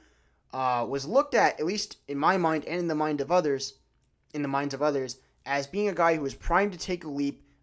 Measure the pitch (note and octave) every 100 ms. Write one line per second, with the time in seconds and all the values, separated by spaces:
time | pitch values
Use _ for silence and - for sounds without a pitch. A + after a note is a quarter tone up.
0 | _ _ _ _ _ C3+ B2+ B2 A2+ C#3
1 | C#3 B3 C#4 A#3 D#3+ - D#3 G#3 - -
2 | - C#3+ D#3 F#3+ E3 D#3 - F3 E3+ D#3
3 | D3+ D3 C3+ F3+ D#3 C3+ - - _ _
4 | _ _ _ D3+ C#3 C#3 C#3+ C3+ D3+ C#3
5 | C3 - _ _ - C#3+ C#3 G3 G#3 F3
6 | E3+ D#3+ C#3 - - F3 G#3 F3+ - F3+
7 | D#3+ C#3+ C#3+ C3+ _ _